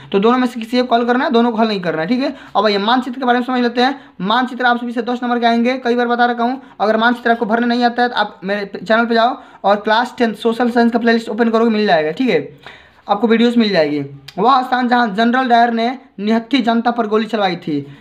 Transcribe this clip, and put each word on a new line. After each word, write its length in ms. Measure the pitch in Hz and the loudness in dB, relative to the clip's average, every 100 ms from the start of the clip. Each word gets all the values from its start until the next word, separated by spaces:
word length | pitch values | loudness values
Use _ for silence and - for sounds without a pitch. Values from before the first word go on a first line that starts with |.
| - | -4
तो 60 | 196 | 0
दोनों 200 | 220 254 | 2 2
में 80 | 240 | 0
से 140 | 233 | -4
किसी 180 | 226 247 | -4 -2
एक 80 | 247 | 0
को 80 | |
हल 100 | 233 | 0
करना 200 | 240 247 | 0 0
है, 60 | 311 | 0
दोनों 220 | 233 240 | 2 2
को 60 | 220 | 0
हल 100 | 226 | -2
नहीं 120 | 202 | -2
करना 220 | 175 156 | -4 -4
है, 60 | 165 | -2
ठीक 120 | 247 | -2
है। 160 | 285 - - 190 | -4 -6 -4 0
अब 120 | 208 | 0
ये 100 | 202 | 0
मानचित्र 420 | 208 254 262 247 | 2 0 -2 -2
के 60 | 254 | 0
बारे 120 | 240 | 0
में 80 | 247 | 0
समझ 140 | 254 | -2
लेते 200 | 240 233 | -2 0
हैं। 200 | 254 277 - - | -2 -2 -12 -8
मानचित्र 440 | 185 233 247 247 | -2 0 -2 0
आप 120 | 247 240 | 0 0
सभी 160 | 240 | -2
से 100 | 240 | -6
दस 180 | 220 247 | -4 -4
नंबर 160 | 247 240 | -2 0
के 80 | 233 | 2
आएंगे, 320 | 233 233 262 | 2 0 0
कई 160 | 254 | -2
बार 120 | 240 240 | 0 0
बता 180 | 240 | 2
रखा 200 | 240 233 | 0 0
हूँ। 180 | 233 269 - - | -2 -4 -10 -4
अगर 160 | 202 220 | 0 2
मानचित्र 340 | 233 240 233 | 2 0 0
आपको 160 | 233 220 | 0 0
भरने 200 | 233 240 | 0 0
नहीं 180 | 240 | 0
आता 180 | 240 240 | 0 0
है 60 | 247 | -2
तो 60 | |
आप 260 | - - - | 0 -4 -6
मेरे 400 | 185 202 202 - | -6 -6 -6 -8
चैनल 200 | 180 220 | 0 0
पर 100 | 233 | 2
जाओ 280 | 233 233 277 - - | 2 2 -2 -12 -4
और 120 | 190 208 | 0 0
क्लास 380 | 220 220 247 - | 2 0 0 -2
टेंथ 160 | 233 | -2
सोशल 360 | 214 233 233 247 | 0 -2 0 0
साइंस 220 | 240 233 | 2 2
का 60 | 233 | 2
प्लेलिस्ट 300 | 233 233 226 | 2 0 0
ओपन 220 | 220 233 | -2 0
करोगे, 200 | 220 233 | 2 2
मिल 160 | 214 208 | 2 2
जाएगा, 240 | 170 156 | 2 0
ठीक 180 | 160 254 | -2 0
है, 300 | 165 139 - - - - _ - | 0 -2 -12 -20 -20 -20 _ -6
आपको 180 | 208 226 | -2 2
वीडियोस 300 | 226 240 233 | 2 4 2
मिल 120 | 214 | 2
जाएगी। 360 | 185 151 147 139 - - - | 2 0 -2 -6 -12 -12 -2
वह 240 | 220 262 | 2 2
स्थान 260 | 254 254 247 | 0 -2 0
जहां 260 | 247 240 | 0 0
जनरल 340 | 190 233 247 254 | 0 0 0 2
डायर 220 | 233 240 | 2 2
ने 280 | 226 233 262 - - | 0 -2 -4 -12 -6
निहत्थी 380 | 208 226 226 277 | -2 -2 0 0
जनता 320 | 226 233 233 | 0 0 0
पर 160 | 233 214 | -2 0
गोली 200 | 214 220 | -2 -2
चलवाई 300 | 220 190 170 | -2 -2 -2
थी, 400 | - 147 139 - | -4 -6 -6 -10